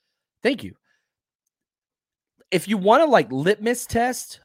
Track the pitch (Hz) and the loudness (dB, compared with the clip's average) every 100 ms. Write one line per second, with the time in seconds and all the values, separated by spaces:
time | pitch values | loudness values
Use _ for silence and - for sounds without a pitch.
0 | _ _ _ _ 233 269 95 - _ _ | _ _ _ _ -2 -2 -8 -16 _ _
1 | _ _ _ _ _ _ _ _ _ _ | _ _ _ _ _ _ _ _ _ _
2 | _ _ _ _ _ 175 180 208 190 254 | _ _ _ _ _ -4 -2 0 4 4
3 | 320 220 117 131 165 208 214 247 - 226 | 4 4 2 -2 0 0 -2 -4 -4 -2
4 | 247 240 - - | -2 -4 -12 -18